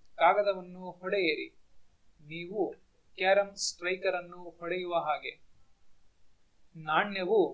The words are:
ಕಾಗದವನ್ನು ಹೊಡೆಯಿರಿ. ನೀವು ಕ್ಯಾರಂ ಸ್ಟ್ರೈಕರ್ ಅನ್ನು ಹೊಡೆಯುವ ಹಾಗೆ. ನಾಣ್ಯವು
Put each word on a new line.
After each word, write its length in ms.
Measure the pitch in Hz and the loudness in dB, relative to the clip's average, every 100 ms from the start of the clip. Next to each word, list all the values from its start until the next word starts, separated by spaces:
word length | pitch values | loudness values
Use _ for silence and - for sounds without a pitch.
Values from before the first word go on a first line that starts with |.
| - - | -10 4
ಕಾಗದವನ್ನು 760 | 165 196 202 185 180 180 185 | 6 6 2 0 -6 -12 -12
ಹೊಡೆಯಿರಿ. 640 | - 185 196 170 147 131 - - - - _ - - | -10 -4 0 0 0 -6 -14 -20 -20 -20 _ -20 -20
ನೀವು 540 | 147 165 175 208 151 - _ _ _ - | -14 -12 -8 -4 -4 -6 _ _ _ 0
ಕ್ಯಾರಂ 380 | 185 202 202 202 | 4 4 2 -4
ಸ್ಟ್ರೈಕರ್ 600 | - - 175 185 185 180 | -8 -4 -4 -2 -2 -4
ಅನ್ನು 400 | 175 180 175 - | -6 -16 -16 -10
ಹೊಡೆಯುವ 360 | 170 185 175 170 | -6 -4 -2 -2
ಹಾಗೆ. 460 | 151 139 131 - - - - - - - - _ - - _ _ - 165 | 0 -2 -6 -14 -18 -20 -20 -20 -20 -20 -20 _ -20 -20 _ _ -20 -10
ನಾಣ್ಯವು 800 | 156 160 208 196 180 220 156 | 0 2 2 0 2 4 4